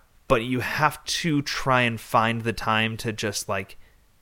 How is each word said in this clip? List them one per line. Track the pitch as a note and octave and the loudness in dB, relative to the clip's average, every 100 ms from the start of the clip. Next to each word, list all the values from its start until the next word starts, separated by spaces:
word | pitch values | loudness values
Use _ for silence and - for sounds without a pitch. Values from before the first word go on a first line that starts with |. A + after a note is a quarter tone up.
| _ _ - | _ _ 0
But | C3 | 2
you | A#2+ B2+ | 2 -2
have | - C3+ D3+ - - | -2 0 0 0 -6
to | - E3+ D3 | -4 0 0
try | C#3 - C3+ B2+ | 0 -2 2 4
and | A#2+ A2+ | 2 0
find | - B2 A2+ A2+ | 0 2 4 2
the | A2+ | -2
time | G#2+ - A2 A2 A2+ | -4 0 0 0 -2
to | A#2 | -6
just, | G#2+ G#2+ - - | -4 -4 -4 -4
like, | G2 G2 - - _ _ _ | -6 -6 -14 -20 _ _ _